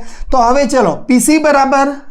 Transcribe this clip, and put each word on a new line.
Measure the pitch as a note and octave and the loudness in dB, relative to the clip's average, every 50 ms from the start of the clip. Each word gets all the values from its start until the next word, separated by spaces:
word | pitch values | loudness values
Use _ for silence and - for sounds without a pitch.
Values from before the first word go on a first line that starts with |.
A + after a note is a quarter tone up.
| A#3 - - - - - | -4 -10 -10 -8 -4 0
તો | - B3+ | 0 2
હવે | A#3 A#3 B3+ C#4 C#4+ | 2 2 2 2 0
ચલો, | A3+ C4+ C4 A3+ F3+ D3+ - - - | 0 0 0 0 0 -2 -4 -2 0
પી | B3+ B3 | 0 2
સી | B3 - D4+ D#4+ | 2 2 2 2
બરાબર | D4+ D4+ D4 C#4 C4+ C4 C4+ C4+ C#4 C#4+ C#4+ C#4 - - | 2 2 2 2 2 2 2 0 0 0 -4 -8 -12 -18